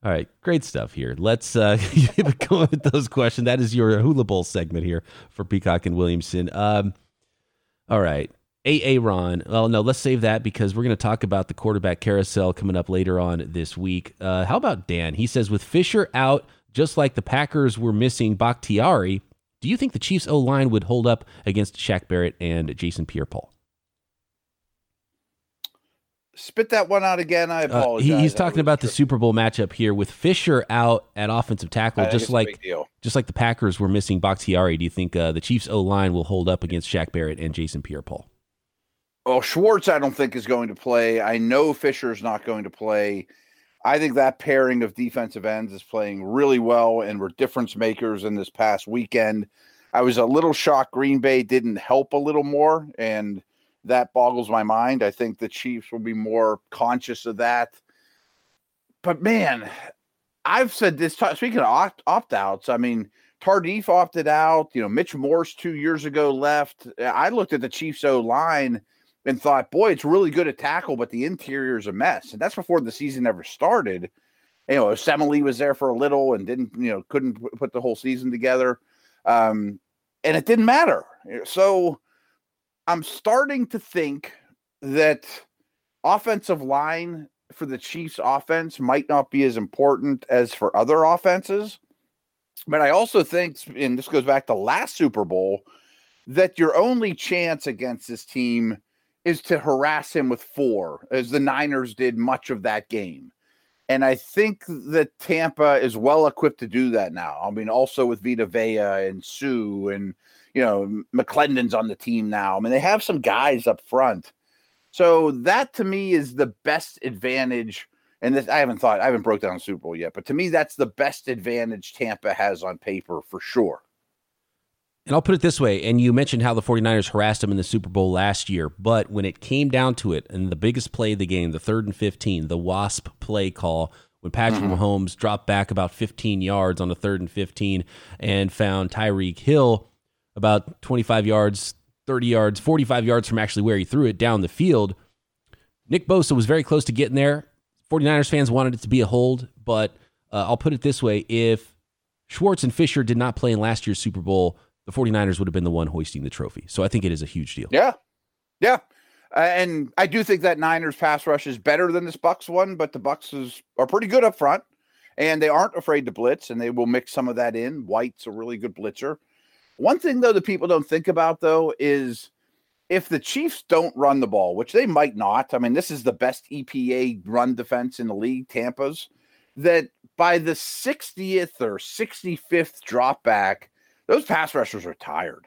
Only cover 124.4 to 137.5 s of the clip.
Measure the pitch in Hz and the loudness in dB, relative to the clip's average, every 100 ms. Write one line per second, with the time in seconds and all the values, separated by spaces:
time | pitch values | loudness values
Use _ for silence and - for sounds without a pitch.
124.4 | _ _ _ _ _ _ - 143 175 185 | _ _ _ _ _ _ 0 0 2 2
125.4 | 170 - 123 98 80 120 123 120 143 123 | 2 2 2 2 2 4 4 4 2 0
126.4 | 120 117 - 117 113 110 98 104 107 110 | 0 0 0 2 4 2 2 0 0 0
127.4 | 101 98 92 107 92 98 92 90 101 98 | 0 -2 -2 -4 -2 0 2 2 0 -2
128.4 | - 92 78 - 104 113 - 104 98 - | -4 -4 -4 -4 0 0 0 -4 -4 -6
129.4 | - 139 143 127 131 123 104 78 - 95 | -4 0 2 2 0 0 -2 -4 -4 -6
130.4 | 92 82 110 123 - - 110 104 92 90 | -4 0 0 -2 -6 -4 -2 -2 -2 -2
131.4 | 85 78 - 110 104 95 104 - 107 87 | -2 -4 -2 -2 -2 -4 -4 -2 -4 -2
132.4 | 78 85 87 92 101 - - - - 107 | -2 -4 -2 -2 -2 -6 -10 -16 -6 -2
133.4 | 95 - 87 80 82 - _ _ 90 117 | -2 -2 -2 -2 -4 -8 _ _ -8 -2
134.4 | 113 107 98 90 104 98 92 - 110 104 | 0 0 -2 0 2 0 -2 -4 -4 -4
135.4 | - 101 98 101 90 - 110 - 110 98 | -2 -2 0 -2 -4 -4 -8 -4 -4 -2
136.4 | 92 98 92 87 90 90 101 95 92 - | -2 0 0 0 -4 -4 -4 -4 -6 -6
137.4 | 95 | -8